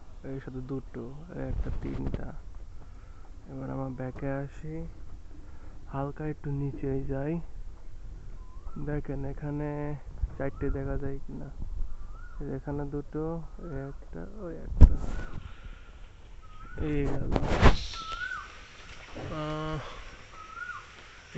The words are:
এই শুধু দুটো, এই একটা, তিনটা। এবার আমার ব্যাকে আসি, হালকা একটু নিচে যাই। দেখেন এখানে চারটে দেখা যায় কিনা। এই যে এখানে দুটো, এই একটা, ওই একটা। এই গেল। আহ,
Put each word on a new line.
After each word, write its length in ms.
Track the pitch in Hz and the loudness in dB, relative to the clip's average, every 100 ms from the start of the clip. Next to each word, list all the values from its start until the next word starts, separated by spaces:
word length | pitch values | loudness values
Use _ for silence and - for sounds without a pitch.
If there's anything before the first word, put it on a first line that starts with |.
| - - 135 | -12 -12 -8
এই 120 | 135 | -8
শুধু 160 | 131 131 | -8 -8
দুটো, 640 | 127 135 - 123 117 143 175 139 | -6 -6 -6 -8 -8 -10 -10 -6
এই 120 | 131 | -2
একটা, 220 | - 127 - | -2 0 -2
তিনটা। 500 | 139 135 135 - 143 - - - - - - - - - - - - | -2 -2 0 0 -2 -4 -6 -8 -8 -8 -10 -12 -12 -12 -12 -12 -10
এবার 200 | 135 131 | -8 -4
আমার 200 | 131 135 | -4 -4
ব্যাকে 400 | 127 127 - 139 | -4 -6 -2 -2
আসি, 560 | 135 139 - 156 160 165 - - - - - - - - - - | -2 -4 -6 -6 -6 -6 -8 -8 -8 -10 -10 -10 -8 -8 -10 -6
হালকা 340 | 139 143 139 151 | -4 -4 -4 -4
একটু 240 | 147 151 | -4 -2
নিচে 540 | 143 143 135 135 135 139 | -2 -2 -2 0 0 0
যাই। 280 | 135 143 170 - - - - - - - - - - - - - - 147 | 0 0 -2 -2 -6 -6 -8 -8 -8 -8 -8 -8 -8 -8 -6 -4 -2 -2
দেখেন 380 | 147 143 139 | -2 -2 -2
এখানে 720 | 139 143 147 147 147 147 147 147 - - - - | -4 -4 -4 -2 -2 -2 -4 -4 -6 -4 -4 -2
চারটে 320 | 139 - 139 | -2 0 0
দেখা 260 | 139 139 147 | 0 0 0
যায় 200 | 139 139 | 0 -2
কিনা। 300 | - - 143 - - - - - - - - - | -4 -4 -6 -4 -2 0 0 0 -4 -6 -8 -6
এই 60 | 143 | -4
যে 100 | 135 | -4
এখানে 280 | 151 143 | -4 -4
দুটো, 580 | 143 143 143 151 160 165 160 - | -2 -4 -4 -4 -4 -4 -6 -8
এই 300 | - 135 139 | -8 -6 -6
একটা, 320 | 139 - 165 185 208 | -8 -10 -8 -8 -8
ওই 100 | 180 - | -8 -6
একটা। 400 | - - - - - - - - - - - - - - - - - - - - - 156 156 | 6 12 12 12 4 0 -2 -4 -8 -10 -12 -12 -14 -14 -16 -16 -16 -14 -14 -14 -10 -4 0
এই 200 | 147 139 | 2 2
গেল। 260 | 139 135 - - - - - - 1077 1077 1077 1077 1077 - - - - - - - - - | 2 2 2 4 10 12 12 6 -6 -6 -6 -6 -6 -10 -14 -16 -16 -14 -14 -12 -8 -6
আহ, 460 | 156 151 156 156 156 - - - - - - 1077 1077 1077 - - - - - - | -4 -2 -2 -2 -4 -6 -10 -14 -14 -16 -14 -12 -10 -8 -10 -14 -18 -18 -18 -12